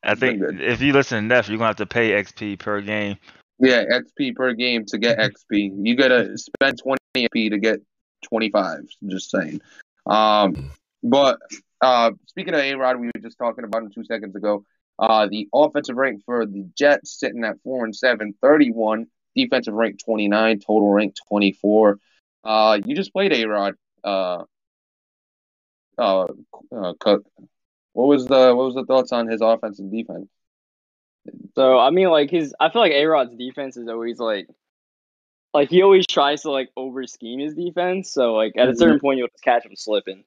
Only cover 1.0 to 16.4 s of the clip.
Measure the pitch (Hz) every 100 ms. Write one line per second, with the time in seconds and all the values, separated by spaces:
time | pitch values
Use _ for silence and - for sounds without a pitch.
1 | 135 117 107 123 101 110 113 107 101 120
2 | 113 101 101 - 107 101 - 104 101 107
3 | 104 98 _ - _ _ 131 120 107 123
4 | 120 _ 139 120 127 117 123 117 107 -
5 | 117 113 107 101 _ 104 101 98 104 123
6 | 135 123 101 101 - - 139 123 - 135
7 | _ 127 117 117 107 104 110 104 _ _
8 | _ _ - 113 110 104 92 76 71 -
9 | 101 92 - 101 82 76 _ _ - _
10 | - 107 107 107 101 - 69 - _ _
11 | 120 139 139 117 - - _ _ 131 123
12 | 117 101 _ - 185 160 139 139 131 127
13 | 120 117 110 _ 120 113 117 110 110 117
14 | 107 113 101 98 104 104 101 _ _ _
15 | 113 110 104 107 104 123 147 147 147 123
16 | 135 104 - 123